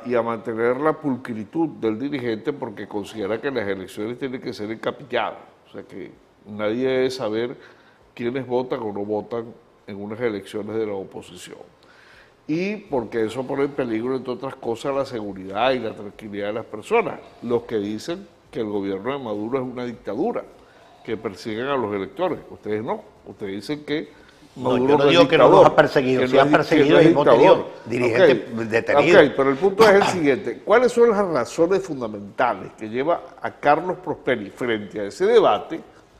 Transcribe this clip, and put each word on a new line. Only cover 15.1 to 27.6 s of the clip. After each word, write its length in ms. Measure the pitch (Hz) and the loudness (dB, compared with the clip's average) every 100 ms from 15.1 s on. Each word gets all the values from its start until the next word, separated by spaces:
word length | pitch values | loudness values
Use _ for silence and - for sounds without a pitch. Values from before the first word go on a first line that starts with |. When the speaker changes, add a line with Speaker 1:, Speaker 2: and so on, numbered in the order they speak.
| 120 104 95 95 98 127 | -6 -10 -10 -8 -2 0
Speaker 1:
y 80 | 127 | 0
la 140 | 110 | -4
tranquilidad 540 | 101 101 - 110 101 101 | -10 -14 -14 -12 -8 -6
de 60 | |
las 120 | 113 110 | -6 -10
personas. 560 | 107 - 226 185 - - - | -14 0 0 0 -8 -16 -14
Los 220 | 117 120 | -4 -2
que 140 | - 113 | -2 -4
dicen 500 | 101 107 - 175 202 _ _ | -4 -6 -8 -10 -12 _ _
que 80 | - | -8
el 60 | 110 | -4
gobierno 480 | 101 98 95 113 | -4 -4 -4 -6
de 100 | 143 | -6
Maduro 360 | 120 104 110 135 | -6 -6 -4 -4
es 40 | |
una 220 | 127 123 123 | -6 -8 -10
dictadura, 580 | 110 - 107 214 - - - _ _ - _ - | -10 -10 -4 -4 -4 -10 -20 _ _ -20 _ -10
que 100 | 104 | -6
persiguen 520 | 110 92 120 107 135 | -8 -8 -8 -6 -4
a 100 | 139 | -2
los 180 | 107 101 | -2 -4
electores. 440 | 95 - 180 120 - | -6 -4 -4 -4 -10
Ustedes 320 | - 104 107 | -14 -6 -6
no. 180 | 131 214 - _ - | -4 -8 -10 _ -20
Ustedes 280 | 101 101 | -12 -10
dicen 320 | 101 104 147 147 | -8 -8 -8 -6
que 240 | 147 151 - - _ - 135 | -6 -6 -18 -20 _ -20 -6
Speaker 2:
No, 140 | 127 | -2
Speaker 1:
Maduro 180 | 123 135 | 2 4
Speaker 2:
yo 80 | 143 | 4
no 0 | |
Speaker 1:
no 60 | 139 | 6
es 40 | |
Speaker 2:
digo 160 | 170 143 | 6 6
que 80 | 156 | 6
no 60 | 127 | 8
Speaker 1:
dictador, 180 | 160 | 8
Speaker 2:
los 80 | 151 | 8
ha 40 | - | 6
perseguido, 420 | 147 151 127 127 | 4 2 2 2
Speaker 1:
que 80 | 127 | 4
Speaker 2:
sí 60 | |
Speaker 1:
no 80 | 139 | 4
Speaker 2:
ha 20 | |
Speaker 1:
es 60 | 143 | 6
di-, 20 | |
que 60 | 160 | 4
Speaker 2:
perseguido 380 | - - 143 - | 4 4 6 8
Speaker 1:
no 40 | |
es 60 | 165 | 8
Speaker 2:
y 60 | |
hemos 140 | 143 147 | 6 6
tenido 300 | 120 175 | 8 8
Speaker 1:
dictador. 260 | 156 | 6